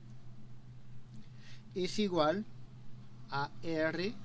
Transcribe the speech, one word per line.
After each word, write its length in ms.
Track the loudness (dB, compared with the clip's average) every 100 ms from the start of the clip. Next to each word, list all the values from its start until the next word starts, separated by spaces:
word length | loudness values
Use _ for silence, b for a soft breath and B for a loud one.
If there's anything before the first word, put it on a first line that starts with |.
| -10 -8 -8 -8 -8 -8 -10 -10 -6 -6 -6 -8 B B B B -6
es 240 | 0 2 4
igual 480 | 4 8 6 6 0 -6 -8 -8 -6 -6 -8 -10 -2
a 220 | 0 0 0
R 520 | 0 4 4 4 0 -2